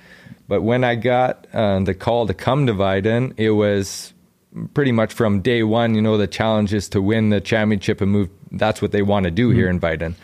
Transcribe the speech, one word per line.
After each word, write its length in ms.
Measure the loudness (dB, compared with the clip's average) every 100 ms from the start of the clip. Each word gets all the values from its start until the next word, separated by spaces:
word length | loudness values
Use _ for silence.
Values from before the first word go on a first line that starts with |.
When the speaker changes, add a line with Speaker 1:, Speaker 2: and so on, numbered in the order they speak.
| -20 -20 -20 -18 -4
Speaker 1:
But 160 | -2
when 200 | 0 0
I 120 | 0 0
got, 500 | 0 0 0 -2 -8
uh, 280 | -2 0 0
the 120 | -2
call 320 | -2 -2 0 0
to 80 |
come 320 | -2 -2 0 2
to 80 |
Weiden, 600 | 0 0 0 0 0 -2 -2
it 140 | 0
was 600 | 2 2 0 -4 -8 -16 -20 _ _ _ -14 -8
pretty 180 | -2 0
much 200 | 2 0
from 280 | 0 0 2
day 200 | 2 2
one, 320 | 2 2 2
you 80 | 2
know, 160 | 2 2
the 80 | 0
challenge 480 | -2 0 2 0
is 160 | 0 -2
to 100 | 0
win 300 | 0 2 2
the 120 | 0
championship 600 | 0 0 2 0 -2 -2
and 100 | 0
move. 180 | 0 -2 -6 -12
That's 300 | -4 -2 0
what 100 | -2
they 120 | 0
wanna 260 | 0 0 0
do 220 | 0 2
Speaker 2:
Mm. 40 | 2
Speaker 1:
here 140 | 2
in 100 | 0
Weiden. 360 | -2 -4 -6 -8